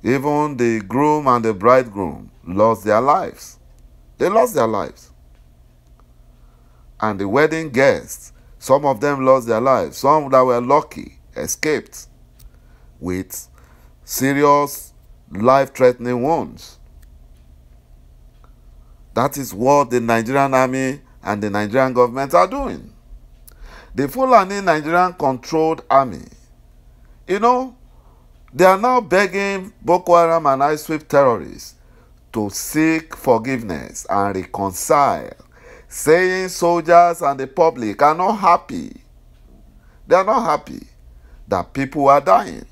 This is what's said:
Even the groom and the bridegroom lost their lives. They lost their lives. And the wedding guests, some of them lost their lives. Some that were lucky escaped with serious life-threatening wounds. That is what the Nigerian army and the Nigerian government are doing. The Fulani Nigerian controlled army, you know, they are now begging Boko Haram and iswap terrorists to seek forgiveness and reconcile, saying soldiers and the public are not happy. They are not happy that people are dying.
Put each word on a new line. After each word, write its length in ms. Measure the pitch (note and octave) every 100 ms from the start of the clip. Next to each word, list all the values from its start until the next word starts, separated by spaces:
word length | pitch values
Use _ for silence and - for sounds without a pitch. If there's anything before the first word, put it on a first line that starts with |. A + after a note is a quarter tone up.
Even 540 | G2+ C3+ C#3 D3 D3+ C3
the 240 | A#2+ A2+
groom 460 | F#2+ A#2 D3 D3+ C#3
and 180 | A#2+
the 80 | A2+
bridegroom 800 | G2 G#2 C3 B2 G2+ F2 C#2 G1+ - -
lost 380 | F#2 A2 G#2+
their 160 | G2+ G#2+
lives. 580 | C3 F3 F3 - - - _ - - - _ _
They 100 | E3
lost 260 | G#3+ A#3
their 140 | E3+ A2+
lives. 420 | G#2 D#2+ - - _ _ - _ _ _ _ _ _ _ _ - _ - _ _ _ - -
And 180 | G#2+ G2
the 80 | G2
wedding 420 | A#2+ D#3 D#3+ D#3+
guests, 600 | A#2+ C3+ F2 - - - - - -
some 260 | - C3+ C#3+
of 140 | A#2+
them 240 | C#3+ C#3
lost 240 | C3 C3 A2+
their 120 | A2
lives. 360 | C3 B2 D#2+ -
Some 340 | C#3 D3+ C#3
that 120 | C3
were 180 | B2+ A#2+
lucky 580 | A#2+ C#3+ D3 - - - _
escaped 720 | - D#2+ - D#3 C#3 - - - _ _ _ - _ _ _ - -
with 480 | E2 F#2 F#2 - - - - - - _
serious 880 | - - C3+ C#3 C#3+ C#3+ D3 - - _ _ - _
life-threatening 920 | F#2 A2+ C3+ C3+ - B2+ B2 A#2+ B2
wounds. 560 | C3 E3 E2+ - - - - - - - - - - - - - _ - _ - - _ - - - - - - -
That 220 | - C3+ C#3+
is 160 | A#2+
what 380 | F#2 A#2+ - C3
the 100 | B2
Nigerian 540 | A#2 A2+ A2 C3+ C#3
army 460 | C3 B2+ C3 C3 C#3+ _ -
and 180 | F2 G#2
the 80 | G#2
Nigerian 420 | G2+ G#2 A#2+ C3
government 400 | B2 B2 A#2+ -
are 120 | E3+ F#3
doing. 460 | C4+ C4+ D#2+ - - _ - - - - - - - - G2+
The 100 | C#3
Fulani 540 | A#3+ C4 A#3+ F#3 G3+
Nigerian 540 | G3 D#3 D3+ F3 F3+
controlled 680 | F3 C#3+ B2+ - D#3+ D#3+ D#3+ -
army, 360 | C3+ C3 D#2 - - _ _ _ _ _ _ - - -
you 140 | G3
know, 340 | A3+ B3 C4 A#3 - - _ _ _ _ -
they 120 | B2+
are 140 | F#3 F#3
now 220 | A#3+ B3+
begging 720 | G3 F3+ G3 F#3 G3+ G3 F#3+ _
Boko 340 | - F3+ F3+ E3+
Haram 300 | E3+ E3 D3
and 160 | C3+
iswap 460 | C#3+ D3+ - D#3 -
terrorists 680 | C#3+ C#3 A2 D2 - - _ _ - _ _ _
to 180 | A2+ G#2
seek 640 | - - D3+ D#3+ D#3+ D#3+ -
forgiveness 880 | - A2+ A#2 C3 A2 D#2 A1+ - -
and 280 | G2+ G2+ F#2+
reconcile, 960 | F2 - G2 F2+ - D3+ C3+ E2 A#1 - - _ - - -
saying 600 | - - E3 F#3 F#3 F#3
soldiers 720 | - F3 E3+ D#3+ E3+ F3 E3+
and 180 | D3+ C#3
the 60 | C3
public 540 | - E3 C3 A2+ G2+
are 120 | D3
not 200 | D#3+ F#3
happy. 680 | G#3+ F#3+ F3+ - F#2 B1+ - _ _ _ _ _ - - - _ _ -
They 80 |
are 100 | E3+
not 200 | F#3+ B3
happy 420 | G3+ D3+ - - - _ - - - - -
that 240 | F#2+ E2+
people 360 | - C3+ D3+ C#3
are 120 | C#3
dying. 460 | C#3 - G3 D#2 -